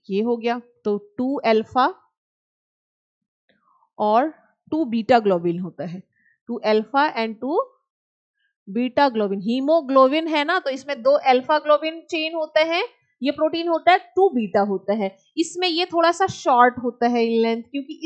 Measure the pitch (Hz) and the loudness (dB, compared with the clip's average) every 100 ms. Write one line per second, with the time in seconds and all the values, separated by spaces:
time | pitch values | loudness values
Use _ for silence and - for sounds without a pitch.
0 | - 196 233 240 233 240 233 _ 214 208 | -6 -2 -2 -2 -2 -4 -8 _ -4 -4
1 | - - 254 285 226 220 220 262 277 381 | -6 -6 -4 -2 2 0 0 0 0 -2
2 | _ _ _ _ _ _ _ _ _ _ | _ _ _ _ _ _ _ _ _ _
3 | _ _ _ _ _ _ _ _ _ - | _ _ _ _ _ _ _ _ _ -4
4 | 214 220 311 - _ _ _ 311 277 226 | 2 2 2 -6 _ _ _ -4 -2 -2
5 | 208 247 208 180 175 170 180 - 160 185 | 2 4 4 0 0 -4 -8 -10 -12 -12
6 | - _ _ _ - 240 214 214 220 277 | -16 _ _ _ -12 -6 0 0 0 0
7 | 302 - 226 220 254 359 523 _ _ _ | 0 -2 -6 -6 -4 -4 -4 _ _ _
8 | _ _ _ _ _ _ - 196 247 247 | _ _ _ _ _ _ -8 -4 -2 0
9 | 285 220 202 196 190 254 269 330 262 269 | 0 2 -2 -2 -4 -2 0 0 2 4
10 | 262 302 320 302 294 359 285 269 277 269 | 4 4 -2 -2 0 -2 -4 -8 -8 -2
11 | 240 285 262 254 254 302 302 294 311 330 | 0 2 4 2 2 0 2 2 0 -8
12 | - 330 320 330 311 311 320 339 466 _ | -8 -6 -4 -6 0 0 2 0 -4 _
13 | _ _ 269 285 311 330 339 320 320 359 | _ _ -4 0 -2 -2 -2 0 2 2
14 | - - 381 247 208 208 202 190 - 220 | 0 2 2 2 0 0 0 -2 -2 -2
15 | 196 - _ 294 339 349 370 330 370 339 | -4 -6 _ -6 -4 -2 -2 -2 -2 2
16 | 330 339 381 - 339 240 247 247 240 240 | 2 2 -2 -2 2 4 2 0 -8 -2
17 | 240 240 233 226 226 226 226 285 277 302 | -2 0 0 0 0 -2 -8 -12 -12 -12